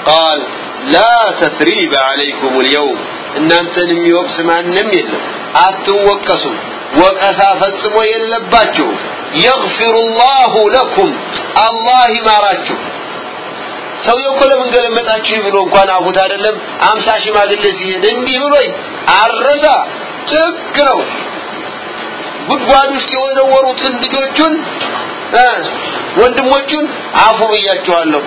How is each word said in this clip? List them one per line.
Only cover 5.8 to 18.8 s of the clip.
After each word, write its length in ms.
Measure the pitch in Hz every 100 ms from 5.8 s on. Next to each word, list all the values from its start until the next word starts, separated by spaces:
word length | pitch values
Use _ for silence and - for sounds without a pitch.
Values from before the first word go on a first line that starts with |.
| - 202 202 202 - 170 143 - - - - 143
ወቀሳ 440 | 185 190 196 180 196 185
ፈጽሞ 400 | 190 196 208 214 220
የለባችሁም። 920 | 226 220 226 185 233 214 - 151 202 - - - -
يغفر 540 | 233 262 190 - 226 226
الله 560 | 226 226 254 269 240 226 214
لكم። 360 | 247 - 208 175 - - - - -
አላህ 400 | 220 226 233 254 240
ይማራችሁ። 680 | 226 226 214 202 180 - - - - - - - - - - - - - -
ሰውየው 300 | - 247 269
እኮ 100 | 277 269
ለምን 220 | 269 254
ገለመጣችሁ 680 | 240 240 233 233 220 214 220
ብሎ 140 | 202 196
እንኳን 300 | 180 196 196
አፉት 280 | 185 175 185
አይደለም። 360 | 190 202 208 208 - -
አምሳ 260 | 185 214 214 220
ሽማግሌ 320 | 214 214 202 208 202
ሲሄድ 360 | 190 190 190 202
እንዲህ 300 | 247 254 254
ብሎኝ 300 | 285 285 - -